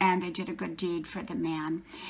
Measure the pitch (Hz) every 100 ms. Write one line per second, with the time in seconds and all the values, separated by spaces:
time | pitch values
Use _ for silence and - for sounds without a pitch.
0 | 190 185 180 170 180 170 170 160 180 170
1 | 156 185 - 165 165 160 156 165 - -